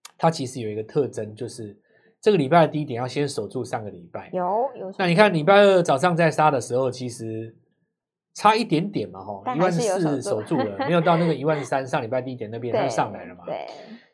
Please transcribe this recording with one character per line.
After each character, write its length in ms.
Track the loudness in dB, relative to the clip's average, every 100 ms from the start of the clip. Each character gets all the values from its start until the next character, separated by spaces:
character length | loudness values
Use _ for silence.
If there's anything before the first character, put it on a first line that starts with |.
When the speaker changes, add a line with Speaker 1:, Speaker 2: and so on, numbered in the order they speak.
| -20 -2
Speaker 1:
它 140 | 0
其 160 | 0 -6
实 160 | -8
有 80 | -6
一 40 |
个 80 | -8
特 240 | -4 -2 -2
征， 280 | -4 -10
就 120 | -10 -12
是 320 | -12 -14 -16 _ _ _ _
这 100 | 2
个 80 | 4
礼 100 | 4
拜 180 | 4 4
的 60 |
低 120 | 2
点 120 | -4 -4
要 100 | -4
先 220 | -2 -4
守 200 | -4 -6
住 160 | -6
上 180 | -6 -6
个 80 | -8
礼 180 | -14 -14
拜。 180 | -16 -8
Speaker 2:
有， 120 | -4 -2 -2 -2 -6
有 100 | -10
守 60 |
住。 40 | -2
Speaker 1:
那 80 | 2
你 80 |
看 200 | 4 4
礼 80 | 4
拜 140 | 6 8
二 260 | 8 6
早 160 | 4 2
上 180 | 2 2
在 140 | 2
杀 220 | 4 2
的 80 | 2
时 160 | 0 -2
候， 120 | -2
其 200 | -4 -8
实 480 | -8 -8 -8 -10 -16 _ _ _ _ _ _ _
差 220 | 0 4
一 80 | 4
点 260 | 2 0 0
点 220 | -4 -6
嘛， 140 | -10
吼， 180 | -12 -10
Speaker 2:
但 140 | -6 0
还 100 | 2
是 140 | 2 0
有 100 | 2
守 20 |
住。 40 |
Speaker 1:
一 20 | 0
万 160 | 0
四 80 | -2
守 120 | -4
住 140 | 0 -2
了， 220 | -2 -2
Speaker 2:
<laughs> 40 | 0
Speaker 1:
没 60 |
有 80 | 2
到 160 | 4 4
那 100 | 2
个 80 |
一 100 | 0
万 200 | 0 0
三， 200 | 0 -2
上 160 | -2 -4
礼 60 | -2
拜 160 | -4
低 140 | -4 -8
点 120 | -8
那 120 | -8
边 120 | -2
它 120 | 0
就 40 | 0
上 240 | 0 -2
来 120 | -6
了 100 | -14
嘛。 100 | -14
Speaker 2:
对， 220 | -10 -10 -10
对。 300 | -16 -18 -20 _